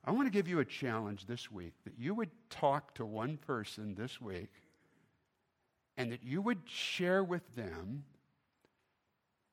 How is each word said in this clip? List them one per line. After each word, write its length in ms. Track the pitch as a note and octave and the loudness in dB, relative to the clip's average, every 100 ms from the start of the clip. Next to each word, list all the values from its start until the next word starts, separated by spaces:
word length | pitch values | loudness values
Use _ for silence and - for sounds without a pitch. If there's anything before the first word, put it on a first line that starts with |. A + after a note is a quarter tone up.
I 80 | - | 4
want 140 | A3 C4+ | 4 6
to 60 | |
give 160 | G3+ F3 | 4 4
you 120 | E3+ | 4
a 60 | C3+ | 2
challenge 600 | - C3 A2 G#2 G2+ G2 | 0 0 0 0 -4 -6
this 260 | A#2+ - | -8 -6
week 220 | G2+ F2 - | -8 -10 -12
that 100 | G#2 A2+ | -16 -6
you 160 | B2+ A3 | -2 0
would 140 | G3+ - _ | -2 -6 _
talk 460 | - D3 C#3+ - - | 2 4 4 -2 -6
to 100 | A2+ | -4
one 320 | A2 A#2+ D#3 | -2 -2 -4
person 580 | - B2+ G#2 - G#2+ F#2+ | -2 -2 -2 -6 -6 -4
this 260 | B2 - | -6 -6
week 280 | A2+ F#2 G#2+ - _ _ _ _ _ _ _ _ _ _ _ _ _ - | -8 -8 -8 -16 _ _ _ _ _ _ _ _ _ _ _ _ _ -4
and 140 | B2 | -4
that 120 | A#2+ | -4
you 180 | A#2+ D#3 | -2 0
would 180 | G3+ G#3+ - | 2 0 -4
share 580 | - - - F3+ F#3 | -6 -4 0 4 4
with 320 | F#3+ F3 - A#2+ | 4 0 -4 -6
them 480 | G2+ - F#2 C#3 C#3 - _ _ _ _ _ _ _ _ _ _ _ _ _ | -6 -4 -6 -6 -8 -20 _ _ _ _ _ _ _ _ _ _ _ _ _